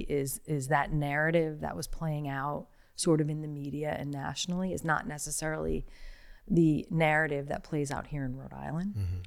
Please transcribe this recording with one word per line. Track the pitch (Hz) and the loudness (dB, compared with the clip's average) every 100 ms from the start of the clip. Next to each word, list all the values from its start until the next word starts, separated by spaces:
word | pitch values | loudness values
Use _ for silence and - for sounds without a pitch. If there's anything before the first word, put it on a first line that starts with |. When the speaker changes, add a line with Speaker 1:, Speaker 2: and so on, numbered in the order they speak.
| - | 0
Speaker 1:
is, | 143 139 - - | 0 0 -4 -2
is | 151 131 | -2 2
that | 147 143 | 2 4
narrative | 151 143 143 156 165 160 151 | 0 2 2 4 4 2 -2
that | 151 165 | -6 -6
was | 151 | -6
playing | - 160 147 147 | -4 -2 -2 -2
out | 135 139 147 - - - - | -4 -4 -4 -8 -18 -16 -2
sort | 180 156 | 4 4
of | 151 | 4
in | 156 | 0
the | 151 | -4
media | 143 143 143 151 - | -6 -6 -4 -2 -2
and | 143 | -4
nationally | 139 151 143 - 180 185 | -4 -4 -4 -2 -2 0
is | 170 | -2
not | 165 151 - | 2 0 0
necessarily | 151 - - 156 156 160 156 - - - - - - - | -6 -6 -2 -2 -2 0 0 -4 -12 -14 -14 -18 -12 2
the | 165 160 151 - | 6 8 6 2
narrative | 160 156 151 156 143 143 | 2 4 4 2 0 -2
that | 139 | -6
plays | - 156 143 | -2 -2 -2
out | 139 - | -4 -4
here | 147 | -4
in | 131 131 | -4 -4
Rhode | 135 | -8
Island. | 135 143 156 196 196 | -8 -4 -2 -2 -2
Speaker 2:
Mm-hmm. | 92 - | -2 -4